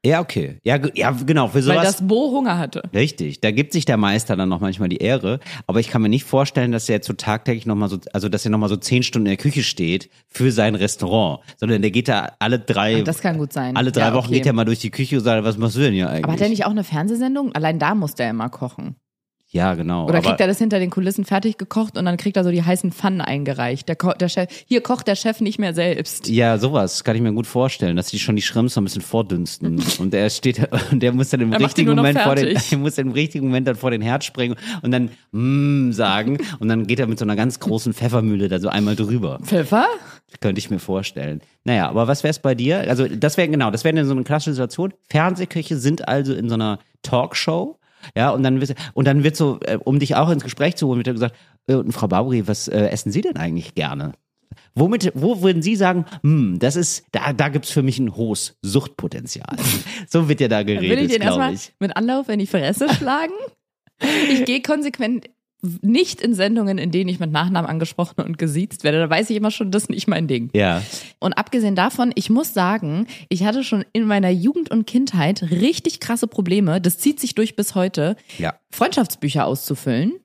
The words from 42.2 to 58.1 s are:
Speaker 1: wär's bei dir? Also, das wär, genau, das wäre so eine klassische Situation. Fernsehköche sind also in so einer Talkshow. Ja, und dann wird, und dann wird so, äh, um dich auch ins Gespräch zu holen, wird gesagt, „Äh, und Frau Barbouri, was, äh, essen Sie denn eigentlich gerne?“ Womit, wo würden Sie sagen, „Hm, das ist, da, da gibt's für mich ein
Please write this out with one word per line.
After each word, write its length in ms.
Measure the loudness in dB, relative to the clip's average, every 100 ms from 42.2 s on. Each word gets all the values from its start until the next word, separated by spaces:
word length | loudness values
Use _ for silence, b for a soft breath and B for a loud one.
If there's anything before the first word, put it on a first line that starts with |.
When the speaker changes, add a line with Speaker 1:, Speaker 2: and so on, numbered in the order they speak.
| 0
Speaker 1:
wär's 140 | 0
bei 140 | -2
dir? 260 | 0 0 0 0
Also, 180 | 0 0
das 300 | 0 0 2
wär, 100 | 0
genau, 240 | 2 2
das 140 | 2 0
wäre 180 | 2
so 80 | 0
eine 140 | 0 0
klassische 260 | -2 -2 -4
Situation. 380 | -4 -4 -6 -6 _
Fernsehköche 680 | 2 2 0 -4 -6 -4 0
sind 280 | 0 0 0
also 240 | 0 0
in 160 | -2 -2
so 60 | 0
einer 240 | -2 -4 b _
Talkshow. 760 | -2 0 0 -2 -2 -2 -4 -10 B B B 0
Ja, 140 | 2
und 140 | 2
dann 180 | 2 0
wird, 140 | -2 -6 B
und 120 | 0 4
dann 180 | 4
wird 120 | 2 2
so, 240 | 0 0 -4
äh, 120 | -2
um 160 | 0 0
dich 160 | 2 2
auch 140 | 2
ins 140 | 2
Gespräch 320 | -2 -2 -2 0
zu 100 | 0
holen, 120 | 0
wird 100 | -2
gesagt, 220 | -2 -2 b b b 0
„Äh, 60 |
und 180 | 0 0
Frau 160 | -2 0
Barbouri, 400 | 0 2 0 0
was, 200 | -4 -2
äh, 160 | 0 0
essen 220 | 0 -2
Sie 80 | -2
denn 140 | -2 -4
eigentlich 360 | -4 -4 -6 -4
gerne?“ 380 | -4 -4 -8 -12 _ _ _ B B 2
Womit, 360 | 2 4 0 0
wo 260 | -2 2
würden 200 | 2 2
Sie 120 | 0 2
sagen, 300 | 2 2 -4 -2
„Hm, 360 | 2 4 2 2
das 160 | 0 0
ist, 300 | -2 -4 _
da, 220 | -4 -2
da 160 | 0 0
gibt's 220 | 0 0
für 100 | 0
mich 140 | 0 0
ein 160 | -2